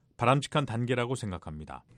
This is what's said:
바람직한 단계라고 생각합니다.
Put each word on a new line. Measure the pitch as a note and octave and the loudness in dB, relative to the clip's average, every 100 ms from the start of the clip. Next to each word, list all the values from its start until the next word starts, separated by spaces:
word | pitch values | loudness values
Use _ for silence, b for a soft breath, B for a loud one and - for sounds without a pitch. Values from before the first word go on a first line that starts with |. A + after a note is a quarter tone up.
| _ - | _ 0
바람직한 | A#2+ C#3 - D#3 C3+ | 4 4 2 -2 0
단계라고 | A2+ A#2+ B2 A#2+ C3 | -2 0 0 0 -2
생각합니다. | G#2 F2 - D2+ D2 C2+ _ | -4 -6 -8 -10 -10 -14 _